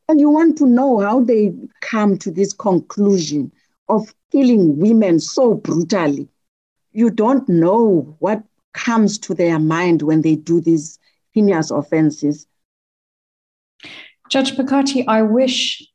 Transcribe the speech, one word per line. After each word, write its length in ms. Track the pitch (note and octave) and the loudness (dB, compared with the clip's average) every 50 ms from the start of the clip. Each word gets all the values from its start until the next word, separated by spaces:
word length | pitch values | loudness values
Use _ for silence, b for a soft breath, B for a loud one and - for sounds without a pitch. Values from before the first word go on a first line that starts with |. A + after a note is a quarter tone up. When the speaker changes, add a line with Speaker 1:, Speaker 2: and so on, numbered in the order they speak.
| _ - | _ 0
Speaker 1:
and 120 | D#4 C#4+ | 2 4
you 100 | C#4+ D4 | 4 4
want 280 | D4 D#4 E4 E4 D4+ D#4 | 4 4 4 2 2 2
to 80 | C#4+ | 2
know 340 | B3+ A#3+ B3 C4+ C#4 B3 G#3 | 4 4 4 2 2 2 0
how 200 | G3 G3+ A#3 C4+ | 0 0 0 0
they 320 | B3 A3+ A#3+ G#3+ G#3+ G3 E3+ - - - _ - | 2 2 2 2 2 0 -2 -6 -14 -18 _ -16
come 380 | - - - A3 G#3 G#3 G3 - | -12 -6 -4 0 0 0 0 -2
to 120 | - G3 | -4 -6
this 220 | D#3+ F3+ G3 F#3+ | -2 -2 -2 -2
conclusion 1000 | - - - G#3 F#3 D#3+ - - - G#3 G3+ G3+ G3 F#3 D#3+ D3 D3 D3 C#3 D3+ _ _ _ _ _ _ _ - | -4 -6 -2 0 0 -2 -2 -4 -4 -2 0 2 2 0 -2 -4 -6 -6 -6 -8 _ _ _ _ _ _ _ -4
of 260 | G#3 G#3+ A3 - _ _ _ _ | -2 -2 -4 -6 _ _ _ _
killing 480 | - C#4 C4+ B3 A#3+ G#3 F3+ D#3 C#3+ C#3+ | -2 0 2 4 4 4 4 2 2 2
women 400 | F3+ G#3+ A#3 A3 G#3+ F#3 E3 D#3+ | 2 2 2 2 2 2 2 0
so 360 | D3+ - - - C4 A#3 G3+ | -2 -2 -2 0 0 0 0
brutally. 720 | - - E3 D#3 E3 F3 E3 G#3+ F#3+ E3 D3 C#3+ C#3 - - _ _ _ _ _ _ _ _ _ _ _ _ | -2 -4 -4 -4 -4 -2 -2 -2 -2 -2 -2 -4 -6 -8 -14 _ _ _ _ _ _ _ _ _ _ _ _
You 180 | - G#3+ A#3 A3+ | -2 0 0 0
don't 380 | G#3 A3+ G#3 A#3 C#4 C4+ C4+ - | 0 0 0 0 0 0 0 0
know 680 | F3 E3 E3 F3 G3 A#3 A#3 A3 F#3+ D#3+ C3 - - - | 0 2 2 2 2 2 2 2 2 0 -2 -6 -10 -6
what 240 | D#3 F#3+ A3 A3 - _ _ _ _ _ | -4 -4 -4 -4 -8 _ _ _ _ _
comes 460 | - - - B3 A#3 A#3 G#3+ G3 G#3 - | -16 -8 -4 -2 0 0 0 0 -2 -4
to 160 | - - F#3 | -8 -8 -4
their 240 | D#3 F3 E3+ E3 D#3 | -2 0 0 0 0
mind 440 | D#3 D#3 D#3+ E3+ F3+ F3 E3+ D3+ | 0 0 0 0 0 0 0 0
when 200 | D3 D3+ D#3 D#3+ | 0 0 0 0
they 140 | D3+ D#3+ D#3 | 2 0 0
do 240 | D3+ D#3 - E3+ E3+ | -2 -2 -2 -2 0
these 380 | E3 E3+ E3 D#3 D3+ - - _ _ _ _ _ _ _ | 2 0 0 0 -2 -8 -18 _ _ _ _ _ _ _
heinous 380 | - A3 G#3 G3 F#3 D#3+ D#3 - | -2 0 2 2 0 0 -2 -4
offenses. 760 | - D3 C#3+ - E3+ D#3+ D#3 D3 D3+ - D3 D3 D3 D3 - _ _ _ _ _ _ _ _ _ _ _ _ _ _ _ _ _ _ _ _ _ _ _ _ _ _ _ B B B B B B B B _ - | -4 -6 -4 -2 0 0 0 0 0 -2 -4 -4 -4 -6 -10 _ _ _ _ _ _ _ _ _ _ _ _ _ _ _ _ _ _ _ _ _ _ _ _ _ _ _ B B B B B B B B _ -4
Speaker 2:
Judge 220 | - C4+ C4 C4 | -2 -2 -2 -2
Phakathi, 520 | - - C4 C4+ C4+ C#4 C#4 C#4 - B3+ B3 | -4 -6 -4 -2 0 -2 -2 -2 -2 -4 -2
I 160 | A3 A3 A3 | 0 0 0
wish 600 | A3 G#3+ A3 B3 C4 C4 B3+ - - - - - - _ | 0 2 2 0 0 0 -2 -4 -6 -6 -8 -12 -16 _